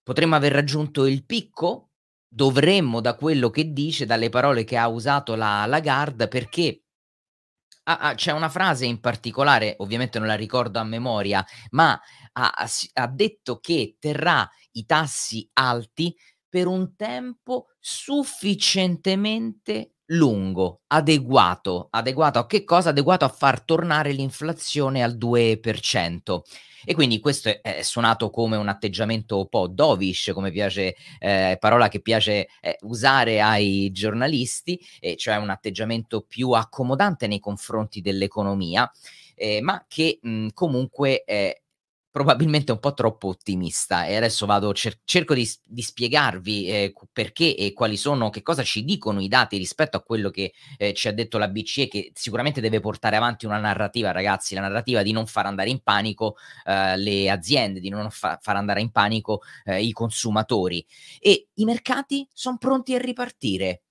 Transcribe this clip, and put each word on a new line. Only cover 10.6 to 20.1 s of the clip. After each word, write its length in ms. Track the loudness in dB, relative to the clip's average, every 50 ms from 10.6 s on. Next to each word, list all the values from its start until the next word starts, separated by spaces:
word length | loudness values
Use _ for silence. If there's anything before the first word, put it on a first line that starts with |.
| 0 0 -2 -4
a 60 | -4
memoria, 600 | -4 -6 -6 -4 -2 -2 -2 -2 0 0 0 0 -2 -16 -20 -14 -4
ma 280 | 2 4 4 4 4 0 -4 -20 -20 -20 -20 -12
ha, 220 | _ 0 0 0 0
ha 100 | 0 -4
s-, 240 | -4 -4 -6 -8 -4 _
ha 140 | -2 -2
detto 520 | -2 0 0 -2 -2 -2 _ _ -8 -8 -8
che 380 | -2 -2 0 0 0 -2 _ _
terrà 500 | -6 -4 -4 0 2 2 2 2 0 -2 _ _ _ _
i 140 | _ -14 -2
tassi 600 | 2 2 2 2 0 -4 -6 -6 -6 -8 -8 -10 _
alti 640 | _ 0 2 2 0 -2 -4 _ _ -2 -2 -2 -2 _ _ _ _ _ _
per 200 | _ -2 0 0
un 280 | 0 0 -2 -2 -4 _
tempo 680 | _ -8 -6 -6 -8 -8 -10 -14 _ _ -6 -6 -6 -6 _ _ _
sufficientemente 2000 | -12 -10 -10 -10 -4 -2 -2 -2 -2 -2 -8 -4 -2 -2 0 2 2 2 2 2 2 0 0 0 0 0 0 0 0 -2 -2 -4 -4 -6 -8 _ _ -6 -6 -6 -6 _ _ _ _
lungo, 720 | -2